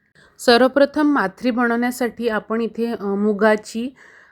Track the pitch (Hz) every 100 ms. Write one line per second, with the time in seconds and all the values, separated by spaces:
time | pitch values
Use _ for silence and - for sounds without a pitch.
0 | _ _ _ _ - 233 262 269 285 294
1 | 294 277 190 - 247 233 240 233 240 247
2 | 240 - 233 214 202 220 226 220 233 226
3 | 202 202 208 202 220 214 214 226 247 -
4 | - - _